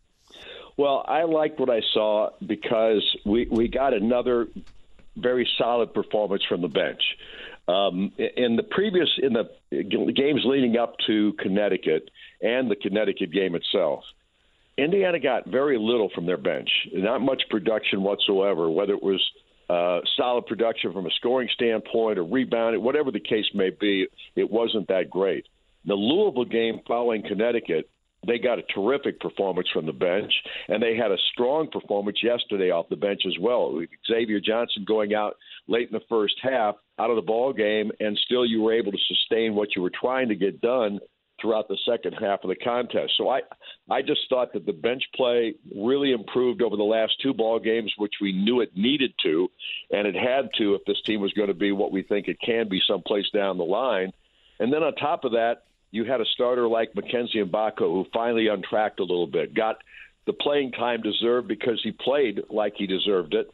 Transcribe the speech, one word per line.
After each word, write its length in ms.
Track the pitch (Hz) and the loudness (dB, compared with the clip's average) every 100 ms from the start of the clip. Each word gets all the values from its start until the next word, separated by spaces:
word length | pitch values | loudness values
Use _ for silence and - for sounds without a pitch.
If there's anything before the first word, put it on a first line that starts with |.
| _ _ _ - - - - - | _ _ _ -20 -20 -18 -10 0
Well, 300 | 143 135 - | 2 2 0
I 160 | 147 | 0
liked 360 | 170 156 156 156 | 2 2 0 0
what 100 | 127 | 2
I 120 | 117 107 | 2 2
saw 360 | 117 107 107 107 - 98 | 2 2 2 0 -2 -6
because 580 | 107 - 117 110 107 - - 104 | -4 0 2 4 4 2 -2 0
we, 220 | 110 120 | 0 2
we 160 | 117 117 | 0 0
got 260 | 113 139 | 2 0
another 540 | 117 107 123 123 120 110 - - - - - - - | 2 2 2 2 0 0 -6 -18 -20 -20 -20 -18 -4
very 320 | 123 127 117 - | 0 2 0 0
solid 360 | 113 120 110 | 2 2 0
performance 500 | - 95 107 104 98 - | -2 -2 0 0 0 0
from 140 | 95 | -2
the 60 | 87 | 0
bench. 340 | 95 78 - - - - - - - - | 0 0 0 -4 -4 -12 -18 -18 -8 0
Um, 420 | 92 98 90 98 - | 2 2 0 -2 -2
i-, 100 | 113 - | -4 0
in 220 | 123 117 | 2 2
the 60 | |
previous, 440 | 110 - 208 180 151 - | 0 0 2 2 2 2
in 80 | 135 | 2
the 180 | 117 98 - _ | 0 -2 -8 _
g-, 400 | 69 98 113 78 | -6 -2 0 0
games 280 | 120 135 139 | 2 2 2
leading 320 | 104 139 127 113 | 2 2 2 2
up 200 | 117 - - | 0 -2 0
to 240 | 107 104 98 | 2 2 0
Connecticut 720 | 104 95 104 92 - 78 - - - - | 0 2 2 2 2 0 -2 -14 -20 -6
and 280 | 104 123 127 | -2 0 0
the 60 | 101 | -2
Connecticut 560 | 107 101 104 92 95 | -2 0 0 -2 -2
game 240 | 87 95 85 | 0 0 -2
itself, 480 | - 101 82 65 - - _ _ _ _ _ - | -2 0 0 -2 -8 -20 _ _ _ _ _ -4
Indiana 420 | 143 196 185 170 | 0 2 2 0
got 280 | 135 113 - | 0 0 0
very 300 | 117 143 127 | 0 2 2
little 300 | 107 120 98 | 2 2 2
from 120 | - 85 | -2 -2
their 120 | 87 | -2
bench, 320 | 90 71 53 - - | -2 -2 -2 -2 -2
not 300 | 87 95 127 | -2 0 0
much 220 | 131 131 - | 0 -2 -2
production 540 | 110 92 107 - 104 | -2 0 0 0 -2
whatsoever, 680 | 95 101 - 98 101 87 82 | 0 0 2 4 4 2 2
whether 240 | 80 101 | 2 0
it 80 | 98 | 0
was, 200 | 98 95 - - _ _ - | 0 0 -2 -6 _ _ -2
uh, 320 | 87 87 87 - - | 0 2 0 0 0
solid 280 | 127 123 - | 0 0 -2
production 440 | 104 117 113 110 | 0 0 0 -4
from 140 | 90 90 | -4 -4
a 60 | |
scoring 360 | - 120 131 120 | -2 0 0 0
standpoint 680 | - 117 110 - 120 110 101 | 0 2 0 0 0 2 0
or 60 | 82 | 0
rebounding, 580 | 123 120 117 113 110 | 0 0 2 2 2
whatever 260 | 113 147 143 | 2 2 0
the 100 | 104 | -2
case 260 | - 113 101 | -2 0 0
may 160 | 101 95 | 0 0
be, 360 | 92 104 98 92 - - - | 0 0 2 0 -4 -6 -2
it 160 | 95 | 0
wasn't 360 | 104 117 110 87 | 2 0 0 0
that 200 | 95 82 | 0 0
great. 380 | 90 95 76 - _ _ _ - | 0 0 0 -6 _ _ _ -2
The 100 | 101 | 0
Louisville 500 | 107 170 208 123 117 | 2 4 2 0 0
game 360 | 113 113 110 - | 0 0 -2 -4
following 380 | 120 120 110 | -2 0 -2
Connecticut, 680 | 98 98 117 117 - 80 - _ _ _ - | -2 0 2 0 0 -2 -4 _ _ _ -2
they 100 | 120 | 0
got 200 | 123 110 | 2 0
a 40 | |
terrific 560 | - - 101 139 117 - | -2 -2 0 0 -2 -4
performance 480 | 85 - 98 90 87 | -6 -2 -2 0 -2
from 140 | - 80 | -4 -4
the 80 | |
bench, 400 | 69 90 92 - - - - - | -2 0 0 0 -2 -4 -12 -4
and 140 | 107 | -2
they 140 | 117 113 | 0 0
had 160 | 113 | 0
a 60 | 92 - | 0 0
strong 380 | - 123 151 156 | 0 0 2 -2
performance 460 | 101 - 101 101 101 | -6 -2 -2 -2 -2
yesterday 480 | 110 120 - 101 92 | 0 0 -2 0 2
off 180 | 85 85 | 0 -2
the 60 | 87 | -2
bench 260 | 101 101 95 | -2 -2 -4
as 120 | 82 | -2
well. 400 | 101 123 78 71 85 - - | 0 0 0 -2 -6 -8 -2
Xavier 300 | 117 120 104 | 0 2 0
Johnson 440 | 107 110 117 107 98 | 0 0 -2 -4 0
going 260 | 110 104 | 0 2
out 240 | 104 104 - - - - | 0 -2 -4 -14 -20 -2
late 220 | 110 117 | -2 0
in 40 | |
the 120 | 107 - | -6 -2
first 260 | 117 101 - | 0 0 0
half, 340 | 127 131 107 104 _ - | -2 0 0 -2 _ -4
out 140 | 113 | 0
of 60 | 113 | 0
the 40 | |
ball 320 | 87 110 131 | 0 0 0
game, 380 | 107 104 107 107 - | 0 0 0 -2 -2
and 180 | 107 104 - | -4 -2 0
still 180 | 123 | 0
you 180 | 120 113 | 2 2
were 120 | 107 | 2
able 180 | 113 104 | 2 0
to 60 | 98 - | -2 -2
sustain 460 | - - 113 113 | -2 0 0 2
what 220 | 104 104 - | 0 -2 -2
you 60 | |
were 80 | 90 | -2
trying 380 | - 123 131 127 | -2 -2 0 0
to 60 | 98 | 0
get 240 | 98 90 | -2 0
done 400 | 117 127 107 101 - _ _ - | 0 2 0 -2 -10 _ _ -6
throughout 280 | 110 110 107 | -2 0 -2
the 100 | 95 - | -4 -2
second 260 | 117 90 | -2 -2
half 300 | 85 104 98 | -4 -2 -2
of 60 | 92 | -2
the 60 | 92 | -4
contest. 580 | 123 120 120 - - - | -2 -2 -2 -2 -2 0
So 140 | 101 | 0
I, 120 | 131 - - - - - | 0 -2 -14 -20 -20 -4
I 100 | 120 | -2
just 200 | 135 147 - | 0 -2 0
thought 260 | 127 - | 0 0
that 120 | 104 85 | -4 -6
the 80 | |
bench 300 | 85 113 131 - | -4 -2 -2 -4
play 400 | - 127 120 113 - - - | 0 2 2 0 -4 -12 -4
really 340 | 110 139 139 | 0 2 2
improved 520 | 123 98 123 123 107 | 0 0 0 2 2
over 140 | 117 104 | 0 2
the 60 | |
last 300 | 104 113 110 - | 2 2 2 0
two 120 | 135 | -2
ball 260 | 123 113 113 | 0 2 2
games, 340 | 113 113 104 101 | 0 0 -2 -4
which 180 | 104 - | -4 -2
we 100 | 101 | -2
knew 300 | 95 101 123 | 2 2 4
it 140 | 110 90 | 2 2
needed 380 | 113 147 127 - | 2 2 0 0
to, 260 | 87 80 90 - - - - | 0 2 0 -4 -12 -12 -4
and 160 | 101 104 | 0 0
it 80 | 92 | 0
had 340 | 120 135 131 - | 0 0 0 0
to 160 | 104 | 2
if 100 | 98 - | 2 0
this 160 | 101 - | -2 -2
team 160 | 107 | -2
was 120 | 98 | -2
gonna 200 | 104 101 | 0 0
be 180 | 90 101 | 0 0
what 200 | 98 - | 0 0
we 100 | 95 | -2
think 260 | 90 104 92 | -2 -2 -2
it 100 | 85 | -4
can 260 | - 117 110 | -2 0 0
be 120 | 95 - | 0 0
someplace 420 | 101 - 104 98 | 0 0 -2 0
down 280 | 107 98 92 | 0 0 0
the 60 | 85 | 0
line. 480 | 101 131 101 95 - _ _ _ - | 0 0 0 -2 -6 _ _ _ -4
And 140 | 113 | 0
then 80 | 151 | 2
on 140 | 156 - | 0 0
top 300 | 143 170 135 | -2 -2 0
of 80 | |
that, 300 | 117 117 117 _ _ _ | 2 2 0 _ _ _
you 120 | 104 | -6
had 160 | 117 127 | -2 -2
a 60 | 107 | -2
starter 340 | - 123 123 117 | 0 0 2 2
like 260 | 113 117 | 2 0
Mackenzie 480 | - 101 123 120 113 | -4 -4 -2 -2 -2
Mbako, 360 | 98 107 107 - | 0 0 -2 0
who 260 | 95 87 92 | 0 0 -2
finally 340 | 117 117 113 110 | 0 0 2 2
untracked 520 | 101 87 110 107 - | 0 0 0 0 -2
a 40 | |
little 240 | 92 90 82 | -2 -2 0
bit, 260 | 85 73 | -2 -2
got 240 | - 110 113 - - - _ - | 0 -2 -2 -10 -20 -20 _ -6
the 80 | |
playing 380 | - 151 147 131 | -2 0 0 0
time 300 | - 117 117 | -2 -2 -2
deserved 460 | 110 104 113 123 117 | -2 0 2 0 0
because 320 | 107 127 110 | -4 -2 -2
he 80 | 110 | -4
played 500 | 101 123 143 127 101 - | -4 0 2 2 -2 -4
like 240 | 107 107 - | -2 -2 -2
he 100 | 101 | -2
deserved 480 | 92 95 95 82 | -2 2 0 2
it 200 | 107 107 | -2 -2